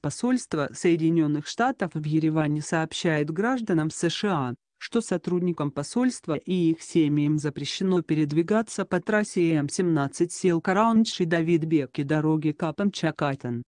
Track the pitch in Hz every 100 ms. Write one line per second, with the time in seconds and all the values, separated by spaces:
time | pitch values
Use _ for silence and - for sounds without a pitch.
0 | 143 - 240 254 - 156 143 - 180 165
1 | 160 165 151 147 - - 240 262 175 160
2 | 151 156 156 156 151 151 151 165 160 -
3 | 175 151 147 160 220 262 220 165 156 -
4 | 170 - 208 170 127 120 _ _ - 233
5 | - 180 - 180 180 165 147 143 143 240
6 | 254 - - 147 - 185 165 160 - 170
7 | 151 147 147 151 147 139 143 - 190 180
8 | 160 156 151 147 165 214 226 - 190 180
9 | - 214 214 - 170 156 143 - 180 156
10 | 139 - 175 - 185 165 - 190 226 226
11 | 226 - 175 170 165 170 156 160 131 -
12 | 143 151 156 156 151 151 165 151 202 -
13 | 165 - 143 135 127 120